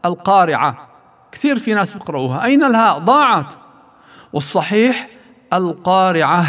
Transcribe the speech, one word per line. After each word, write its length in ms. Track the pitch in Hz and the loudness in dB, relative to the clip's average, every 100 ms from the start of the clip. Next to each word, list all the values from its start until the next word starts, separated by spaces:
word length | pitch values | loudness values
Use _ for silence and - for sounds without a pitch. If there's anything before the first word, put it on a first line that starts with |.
القارعة، 840 | 175 175 175 196 175 139 143 131 147 - _ _ _ | -4 -4 0 2 2 0 -2 -4 -16 -20 _ _ _
كثير 260 | - 294 262 | -6 -2 -2
في 160 | - | -2
ناس 180 | 208 196 | -2 -2
بيقرأوها، 520 | 196 - 147 131 131 | -6 -10 -6 -4 -4
أين 200 | 226 277 | 0 2
الهاء؟ 340 | 285 226 226 147 | 2 2 2 0
ضاعت. 560 | 175 277 285 202 139 - - _ _ _ _ - - | 2 2 4 0 -2 -14 -20 _ _ _ _ -20 -10
والصحيح 760 | 147 139 190 156 208 240 240 - - _ _ _ | -8 -4 -4 -2 0 0 0 -8 -20 _ _ _
القارعة. 960 | 180 180 160 180 190 185 165 143 170 | -2 -2 -4 0 2 2 2 2 2